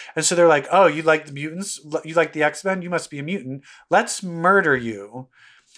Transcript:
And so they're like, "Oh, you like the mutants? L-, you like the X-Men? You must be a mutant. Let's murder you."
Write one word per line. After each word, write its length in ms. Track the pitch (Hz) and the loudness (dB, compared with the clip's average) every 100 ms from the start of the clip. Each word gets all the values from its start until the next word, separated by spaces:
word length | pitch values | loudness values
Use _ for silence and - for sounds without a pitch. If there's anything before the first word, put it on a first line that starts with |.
| - - | -12 -4
And 100 | 151 | -2
so 80 | 175 | 4
they're 120 | 170 | 6
like, 200 | 147 139 | 6 4
"Oh, 160 | 180 180 | 4 4
you 160 | 151 | 4
like 220 | 160 156 151 | 2 0 0
the 40 | |
mutants? 460 | 139 151 170 202 - 151 | -12 -10 -10 -12 -12 -8
L-, 80 | 151 | -8
you 100 | 160 | -2
like 200 | 165 156 | 0 0
the 100 | 151 | 0
X-Men? 380 | 151 151 196 190 | -2 0 -4 -4
You 80 | 175 | -4
must 200 | 170 - | -6 -6
be 100 | 143 | -10
a 40 | |
mutant. 400 | 147 190 127 135 - - _ | -8 -8 -8 -14 -16 -20 _
Let's 320 | 180 240 - | 0 0 -6
murder 520 | 185 165 170 196 165 131 | -8 0 4 4 4 0
you." 540 | 117 101 104 120 131 _ _ _ _ | -2 -8 -12 -16 -18 _ _ _ _